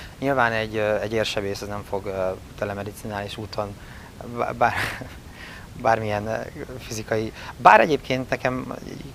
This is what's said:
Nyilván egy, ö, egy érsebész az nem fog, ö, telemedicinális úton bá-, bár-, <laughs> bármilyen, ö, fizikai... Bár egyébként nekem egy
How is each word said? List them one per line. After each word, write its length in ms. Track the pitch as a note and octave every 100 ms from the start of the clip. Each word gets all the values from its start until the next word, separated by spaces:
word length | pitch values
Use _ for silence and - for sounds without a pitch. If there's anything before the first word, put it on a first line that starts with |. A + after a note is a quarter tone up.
| - -
Nyilván 340 | C3+ C3+ A#2
egy, 240 | A2+ A2 A2
ö, 240 | G#2+ G#2
egy 120 | G#2
érsebész 500 | A2+ G#2+ - G2 G2
az 60 | G2+
nem 160 | G#2 G2
fog, 180 | G2+ F#2+
ö, 240 | F#2+ F#2 F#2+ - -
telemedicinális 800 | G#2 G2+ G2+ G2 A2+ G2+ G2+ -
úton 400 | G#2+ - G#2 G2+ - - - - A2+ A#2+
bá-, 160 | -
bár-, 220 | A#2+ A#2+ - - - - - -
<laughs> 480 | - - - - -
bármilyen, 440 | A#2+ A2+ G#2+ G#2 G#2+
ö, 100 | A2+ A#2+ D#3+ C3+ G#2+
fizikai... 540 | - A2 A2 A2 A2 - - -
Bár 240 | A#2+ G#3+
egyébként 500 | F#3 C#3 - C3 B2+
nekem 440 | B2 C3 B2+ - -
egy 260 | - - -